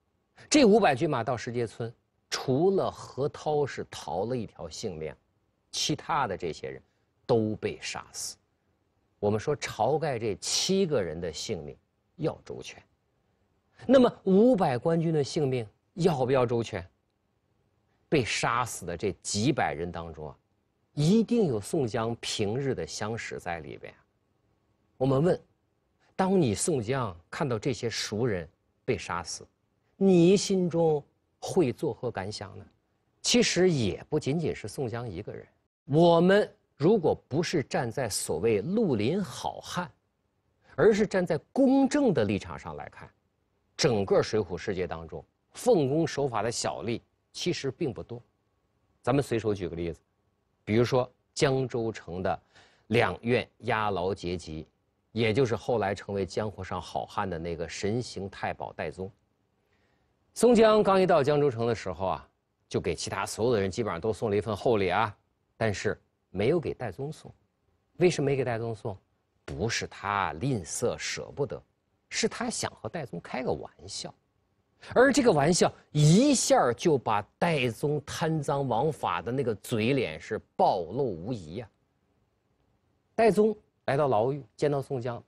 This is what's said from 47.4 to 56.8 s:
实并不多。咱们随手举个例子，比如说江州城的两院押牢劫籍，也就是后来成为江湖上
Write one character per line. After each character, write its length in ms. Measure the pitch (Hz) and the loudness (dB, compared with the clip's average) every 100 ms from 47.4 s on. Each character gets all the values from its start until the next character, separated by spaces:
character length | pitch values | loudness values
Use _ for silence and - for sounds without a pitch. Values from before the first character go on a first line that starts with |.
| 180 | -4
实 180 | - 135 | -4 -6
并 220 | - 151 | -6 -6
不 100 | 87 | -6
多。 180 | - 120 - _ _ _ _ _ _ _ | -12 -16 -18 _ _ _ _ _ _ _
咱 120 | - 139 | 0 0
们 80 | |
随 160 | 135 117 | 0 -2
手 140 | 110 | 0
举 160 | 98 85 | -2 -4
个 60 | 82 | -6
例 180 | 85 | -6
子， 60 | 80 _ _ _ _ _ _ - | -8 _ _ _ _ _ _ 0
比 100 | 107 | 2
如 80 | |
说 260 | 120 131 123 _ _ | 4 2 -2 _ _
江 320 | - 143 131 131 | -2 0 0 -2
州 240 | 123 113 | -4 -4
城 320 | 104 - 90 | -6 -10 -4
的 200 | 92 80 _ _ _ _ - | -2 -4 _ _ _ _ -2
两 300 | 110 104 90 | 2 2 -2
院 260 | 117 120 - _ | -2 -2 -2 _
押 300 | 110 110 107 | -4 -2 -2
牢 240 | 95 92 | -2 -2
劫 220 | 101 87 90 | -4 -4 -6
籍， 320 | 82 78 73 _ _ _ _ | -8 -12 -12 _ _ _ _
也 200 | 107 113 | -2 0
就 120 | 107 123 | 2 0
是 100 | 110 | -2
后 220 | - 120 | -2 -2
来 180 | 98 101 | -2 -4
成 180 | - | -6
为 120 | 101 90 | -4 -4
江 260 | - 107 | -4 -6
湖 100 | - | -8
上 200 | 92 90 | -8 -8